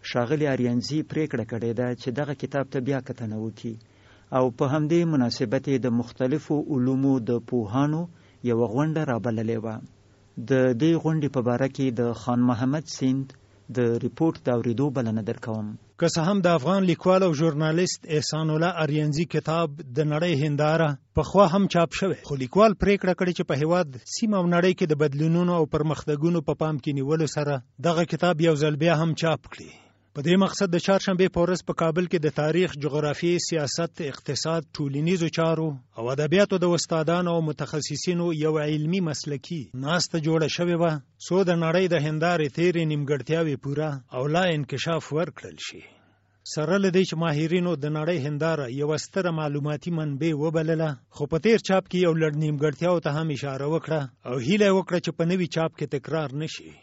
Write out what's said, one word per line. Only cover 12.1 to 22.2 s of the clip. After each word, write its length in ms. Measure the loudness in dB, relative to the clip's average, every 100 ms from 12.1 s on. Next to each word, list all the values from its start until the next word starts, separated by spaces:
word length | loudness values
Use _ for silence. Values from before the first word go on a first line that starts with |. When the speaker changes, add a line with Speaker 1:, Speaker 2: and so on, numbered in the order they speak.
| -2
Speaker 1:
خان 220 | -2 2 2
محمد 420 | 2 0 -2 -6 -2
سیند 420 | 0 0 -4 -14 _ -20 -8 0
د 200 | 0 0
ریپورت 380 | -2 0 0 0
د 120 | -2 0
اوریدو 300 | 0 0 0 0
بلنه 260 | -2 -2 -4
درکوم. 400 | -8 -6 -6 -8 -12 _ _
Speaker 2:
که 60 | 0
څه 60 | 0 0
هم 140 | 2
د 120 | 2 2
افغان 240 | 2 2 2
لیکوال 340 | 2 4 4
او 40 | 4 2
ژورنالیست 680 | 0 2 0 0 0 -4 -2 -2
احسان 340 | -2 -2 0
الله 280 | 2 0 0
اریانزي 400 | 0 0 0 0 -2
کتاب 420 | -2 0 0 -2 -4 -8 -2
د 100 | 0
نړۍ 200 | 0 0 0
هنداره 460 | 0 2 2 4 2 -2 _ -4
پخوا 260 | 2 6 6
هم 180 | 6 2
چاپ 220 | 2 2 0
شوی، 180 | -2 -2